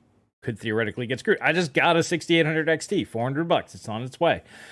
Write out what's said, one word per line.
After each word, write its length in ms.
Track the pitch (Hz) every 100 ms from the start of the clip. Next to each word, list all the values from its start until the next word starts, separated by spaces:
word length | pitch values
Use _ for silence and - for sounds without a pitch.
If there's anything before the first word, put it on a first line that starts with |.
| _ _ _ _
could 160 | - 104
theoretically 480 | 113 107 107 127 117
get 120 | 127
screwed. 180 | - -
I 120 | 127
just 200 | 170 160
got 220 | 160 156 165
a 60 |
sixty-eight 440 | - 165 - 165 156
hundred 220 | 160 156
X 180 | 160 -
T, 180 | 190
four 200 | 104 113
hundred 240 | 127 139 170
bucks. 260 | 143 -
It's 140 | 95 -
on 140 | 107
its 180 | 127 -
way. 220 | 170 90 - - -